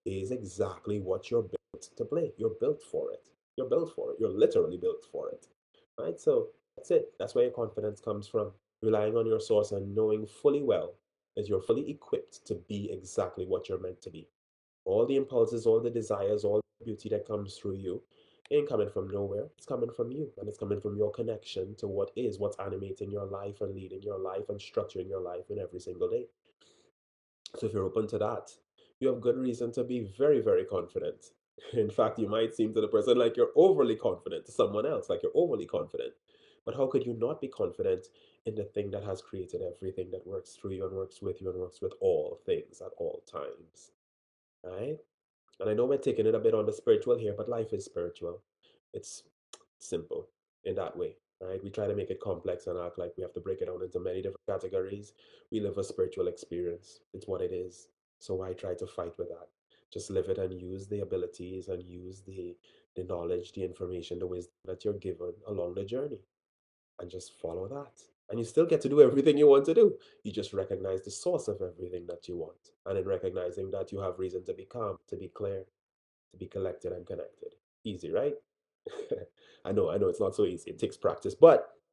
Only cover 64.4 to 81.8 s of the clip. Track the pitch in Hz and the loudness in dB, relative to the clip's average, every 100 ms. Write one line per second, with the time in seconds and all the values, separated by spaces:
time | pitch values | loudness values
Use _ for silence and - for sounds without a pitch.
64.4 | 87 _ - 92 107 101 95 87 87 - | -10 _ -12 -6 -4 -4 -6 -6 -8 -10
65.4 | - 98 87 92 98 123 147 107 - _ | -8 -4 -4 -4 -6 -6 -6 -10 -16 _
66.4 | _ _ _ _ _ - 90 90 - - | _ _ _ _ _ -14 -12 -12 -14 -10
67.4 | 85 85 104 139 143 - - _ - 117 | -8 -6 -8 -10 -12 -18 -20 _ -10 -6
68.4 | 113 - 165 160 135 147 135 139 147 143 | 0 2 4 4 6 10 10 10 6 10
69.4 | 147 139 151 226 208 - - _ 107 101 | 10 10 10 8 8 6 -8 _ -8 -6
70.4 | 92 98 95 98 95 95 104 - 175 175 | -4 -2 -2 -2 -2 -4 -6 -6 -2 0
71.4 | - 98 92 85 90 90 87 87 - 87 | -2 -4 -6 -8 -8 -8 -8 -10 -8 -8
72.4 | 80 87 _ _ 98 98 92 92 95 90 | -8 -12 _ _ -4 -2 0 -2 -2 -2
73.4 | 90 98 95 95 92 98 95 90 92 92 | -4 -4 -4 -4 -6 -4 -4 -4 -4 -4
74.4 | 90 95 95 123 107 87 _ 101 98 - | -6 -8 -10 -6 -4 -6 _ -10 -10 -6
75.4 | 101 98 92 _ _ _ _ _ _ 90 | -4 -4 -8 _ _ _ _ _ _ -16
76.4 | 95 98 92 - - 90 - 82 - - | -10 -6 -6 -4 -8 -8 -8 -10 -10 -14
77.4 | - - _ _ 110 95 78 - 143 - | -18 -18 _ _ -10 -8 -4 0 0 -2
78.4 | - _ _ _ - - - - - _ | -10 _ _ _ -12 -12 -6 -6 -6 _
79.4 | - - - 101 85 95 95 87 95 - | -20 -12 -2 2 2 4 2 2 0 2
80.4 | 98 87 - - 110 - 98 - 98 - | 0 0 -8 -4 -4 -2 -2 -2 -4 12
81.4 | 160 131 - - | 12 12 6 -10